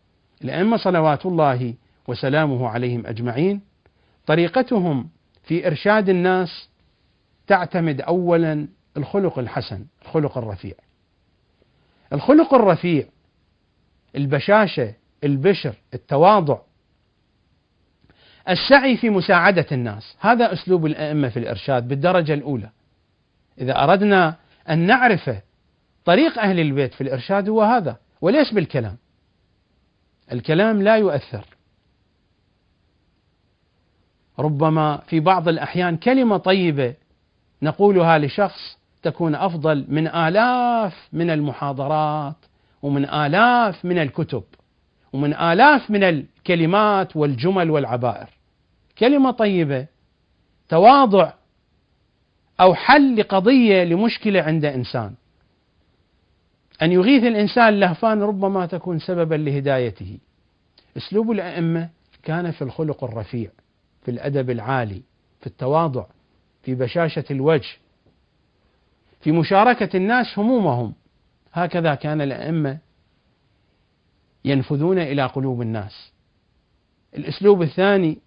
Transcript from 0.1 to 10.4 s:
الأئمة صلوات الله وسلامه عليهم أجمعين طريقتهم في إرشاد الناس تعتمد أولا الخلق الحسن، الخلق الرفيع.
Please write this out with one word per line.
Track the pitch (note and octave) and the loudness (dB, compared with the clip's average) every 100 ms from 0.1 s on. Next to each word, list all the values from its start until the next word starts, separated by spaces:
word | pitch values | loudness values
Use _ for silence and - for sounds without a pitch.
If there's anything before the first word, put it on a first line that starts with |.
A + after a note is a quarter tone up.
| _ _ - | _ _ -16
الأئمة | B2 D3 G#3 A3+ | -8 -2 0 0
صلوات | F#3+ F3 D#3 C#3+ F#3 | 0 2 2 0 -2
الله | E3+ D3 B2 B2 B2 _ _ - | 0 2 0 -4 -10 _ _ -10
وسلامه | A#2+ C#3 D3 D3+ B2 A#2+ | -6 -2 0 0 -2 -4
عليهم | A#2 B2 A#2+ A2+ | -4 -4 -6 -8
أجمعين | A2+ A#2+ A#2 F#3 G3+ - _ _ _ _ _ - | -8 -6 -2 -2 -2 -10 _ _ _ _ _ -2
طريقتهم | D#3+ E3+ C4 B3+ A3+ F3+ C3+ D#3+ _ _ _ | 0 2 0 -2 -2 -2 -4 -6 _ _ _
في | - D#3+ E3+ | -6 -4 -2
إرشاد | D3 G3+ G#3+ G3 | -2 0 2 2
الناس | F#3 F3+ F#3 F3 - - _ _ _ _ _ _ _ - | 2 2 0 -2 -10 -20 _ _ _ _ _ _ _ 0
تعتمد | F#3+ E3+ F3+ E3 C3+ | 0 0 -2 -2 -2
أولا | - F3+ F3 E3+ E3 D3+ D3+ _ _ - | -2 -2 2 2 2 -2 -8 _ _ -10
الخلق | C3+ G3+ F#3 C#3 | -4 -2 -2 -4
الحسن، | A2+ C3 - G2 G2 _ | -8 -8 -8 -12 -16 _
الخلق | - D#3+ C#3+ | -6 -4 -2
الرفيع. | B2+ | -6